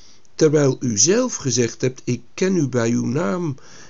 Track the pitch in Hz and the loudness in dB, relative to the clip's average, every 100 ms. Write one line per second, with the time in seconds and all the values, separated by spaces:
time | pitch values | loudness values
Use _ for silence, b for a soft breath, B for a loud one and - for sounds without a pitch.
0 | b b b - 156 147 139 - 127 101 | b b b 2 4 6 2 2 -2 2
1 | 165 226 254 - 123 113 117 - 131 - | 2 2 0 -4 -2 0 0 0 -4 -4
2 | - 120 - - 190 185 135 120 113 123 | -6 -6 -6 -2 0 2 0 0 0 0
3 | 120 139 196 180 165 135 B B | 0 -2 -2 -2 -4 -8 B B